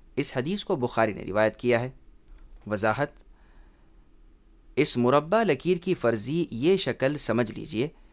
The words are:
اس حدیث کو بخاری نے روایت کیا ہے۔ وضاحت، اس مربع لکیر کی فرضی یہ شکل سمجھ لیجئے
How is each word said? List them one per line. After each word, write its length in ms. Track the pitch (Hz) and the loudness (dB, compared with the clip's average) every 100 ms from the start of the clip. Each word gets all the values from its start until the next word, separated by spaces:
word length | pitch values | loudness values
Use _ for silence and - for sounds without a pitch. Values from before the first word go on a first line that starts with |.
| - - | -10 -4
اس 160 | 143 131 | -4 -2
حدیث 280 | 135 202 | -4 -4
کو 120 | - 160 | -2 -2
بخاری 360 | 120 - 110 | -2 0 0
نے 120 | 98 | -2
روایت 320 | - 101 110 - | -4 0 0 0
کیا 240 | 120 117 | 2 2
ہے۔ 100 | 127 - - - - - - - - | 0 -10 -20 -20 -20 -20 -20 -16 -6
وضاحت، 580 | 104 110 110 147 - - - - - - _ - - - - - - _ - - - | -2 0 0 -2 -6 -20 -20 -20 -20 -20 _ -20 -20 -20 -20 -20 -20 _ -20 -6 0
اس 200 | 147 123 | 0 2
مربع 460 | 120 143 156 214 | 4 4 4 2
لکیر 340 | 214 135 165 180 | 2 0 0 0
کی 180 | 185 | 0
فرضی 500 | 175 117 113 113 165 165 | 0 0 0 -2 -2 -2
یہ 260 | 113 151 190 | 0 2 2
شکل 380 | 135 110 135 147 | 0 0 -2 0
سمجھ 320 | - 113 120 | 0 0 -2
لیجئے 360 | - 147 110 147 - - | -4 -8 -4 -4 -6 -20